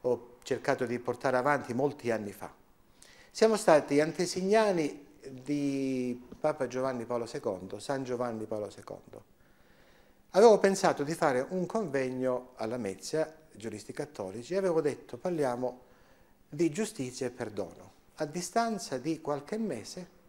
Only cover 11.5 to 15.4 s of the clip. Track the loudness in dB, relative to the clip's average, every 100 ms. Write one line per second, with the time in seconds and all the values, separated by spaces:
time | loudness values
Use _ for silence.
11.5 | -2 -2 -2 -2 -2 -2 0 0 0 -4
12.5 | -8 -6 -4 -4 -6 -4 -2 -4 -6 -20
13.5 | -12 -10 -10 -12 -8 -8 -6 -8 -8 -4
14.5 | 0 2 2 0 -4 -10 -6 -4 0